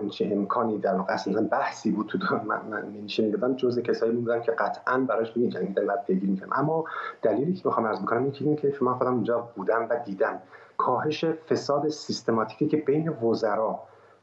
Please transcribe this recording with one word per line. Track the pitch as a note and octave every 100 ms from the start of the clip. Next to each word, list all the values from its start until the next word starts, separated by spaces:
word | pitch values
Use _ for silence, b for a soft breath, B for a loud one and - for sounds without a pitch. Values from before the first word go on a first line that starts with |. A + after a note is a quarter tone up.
همچین | G2+ - F#2+
امکانی | G2+ G2 B2 A2+ G#2
در | G2
واقع | F#2 F#2+
اصلاً | - - A2 -
بحثی | A#2+ - - A2+
بود | G#2+ G#2
تو | -
دو-، | F#2
من-، | A2 G#2+ G#2+ G#2
من-، | G#2+ G#2
من | G#2 G#2
شنیده | - G#2+ G2+
بودم | B2 C3
جزء | B2+ A#2+
کسایی | A#2 - A2+
بودن | A#2+ A#2 A#2
که | A#2
قطعاً | A2+ A#2 - - B2+
براش | B2+ A2+ A2+ A#2
می‌جنگیدن | A2 F#2 F#2+ G#2
و | G2+ G2+ -
پیگیری | F#3+ G3
می‌کردن. | F#3+ - C3+
اما | D3 D#3+ D#3 B B B
دلیلی | A2+ G#2+ D#3
که | F#3
می‌خوام | C3 A#2 A2
عرض | G2
بکنم | G2 A#2 C#3 -
اینه | C#3+ D3
که | C#3 -
شما | B2+ B2
خودم | B2+
اونجا | B2+ G2 A#2 - G2+
بودم | F#2+ A2+ A2+
و | A#2+ G2+
دیدم | F#2+ G#2+ - - B B B
کاهش | - A#2+ D3+ D3+
فساد | E3 D#3+ - B2+ - C#3+ D3+
سیستماتیکی | D3+ - G#2 - A2+ A2 - D3
که | D3+
بین | C3+ D3+ D#3+
وزرا | A#2+ A#2 - G#2+ G2+ A2 - B B B B